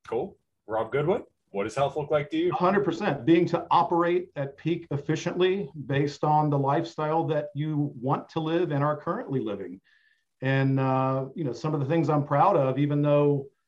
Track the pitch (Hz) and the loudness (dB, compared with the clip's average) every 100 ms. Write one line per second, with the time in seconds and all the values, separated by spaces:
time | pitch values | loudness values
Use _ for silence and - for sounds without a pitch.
0 | - 113 185 - _ _ - 110 113 135 | -8 -6 -6 -10 _ _ -8 -6 -2 0
1 | 147 220 - _ _ 98 107 135 139 156 | 0 -2 -4 _ _ -6 -4 0 -2 -2
2 | 143 151 143 160 175 156 180 202 175 160 | 0 0 0 -2 0 2 2 2 0 -2
3 | 208 135 120 175 175 170 - 156 170 170 | -2 -2 4 4 4 0 2 2 4 2
4 | 175 180 180 - 139 - 156 170 - 139 | 2 0 -2 -6 -8 -6 -4 -4 -4 -6
5 | - 156 175 180 185 196 - 156 120 139 | -2 -2 -2 0 2 2 -4 -10 -4 0
6 | 143 - 151 151 151 143 135 147 165 - | 0 -2 2 2 4 2 2 0 -2 -4
7 | 151 160 143 156 147 139 151 151 147 113 | -2 0 0 -2 -4 -6 -4 -2 -2 -4
8 | 120 156 - 165 156 165 175 143 147 147 | -2 -2 -2 -4 0 0 0 0 0 -2
9 | - 202 - 135 107 101 90 90 - _ | -4 -6 -4 -4 -4 -6 -10 -14 -20 _
10 | _ _ _ _ 131 135 135 135 131 131 | _ _ _ _ -2 0 2 2 0 0
11 | 131 131 135 - 147 - 160 151 127 165 | 0 -2 -4 -6 -6 -4 -4 -2 0 0
12 | 143 151 139 143 175 185 131 131 143 147 | 2 0 2 2 4 4 2 2 0 2
13 | 147 147 147 143 - - | 4 4 4 2 -2 -14